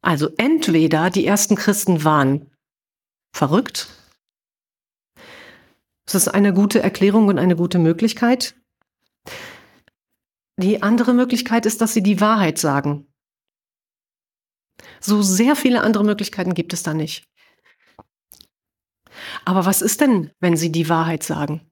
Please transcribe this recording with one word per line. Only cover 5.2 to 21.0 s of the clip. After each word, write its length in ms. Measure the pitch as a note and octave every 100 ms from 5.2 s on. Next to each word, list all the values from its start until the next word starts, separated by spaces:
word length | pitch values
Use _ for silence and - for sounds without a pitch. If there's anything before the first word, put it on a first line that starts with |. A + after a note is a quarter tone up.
| - - - - _ _ _ _ -
Das 100 | G3
ist 120 | -
eine 260 | G#3 G3+
gute 280 | F#3 G3+ A3
Erklärung 460 | G3 - G3 G#3 G#3
und 120 | E3+
eine 160 | F3+ E3+
gute 240 | F3 F3
Möglichkeit. 760 | D#3+ E3 A3 - A#3+ B3+ - _ _ _ _ _ _ _ - - - - _ _ _ _ _ _ _ _ _ -
Die 260 | F#3 G3+
andere 300 | G3+ A#3 A#3+
Möglichkeit 520 | B3 B3+ A#3+ - A3+ A3+
ist, 140 | A3
dass 140 | A3
sie 100 | A3+
die 160 | G3 G3
Wahrheit 380 | G#3 A3 F3 D3+
sagen. 500 | D#3 C#3 C#3+ D3 - _ _ _ _ _ _ _ _ _ _ _ _ _ _ _ _ - - -
So 220 | - G#3
sehr 340 | G3 F#3 A#3+ D4
viele 260 | C4 A#3+
andere 220 | A3 G#3+
Möglichkeiten 500 | G#3 G#3 G3+ - F3+
gibt 200 | E3+ E3
es 100 | E3+
da 100 | -
nicht. 360 | D#3 D#3 - _ _ _ _ _ _ _ - - _ _ - - _ _ _ _ _ _ - - - -
Aber 200 | F#3 F3+
was 160 | G3
ist 200 | - -
denn, 300 | C#4+ G#3 D3+ _
wenn 180 | F3+ E3
sie 140 | E3+
die 180 | D#3+ D#3+
Wahrheit 340 | E3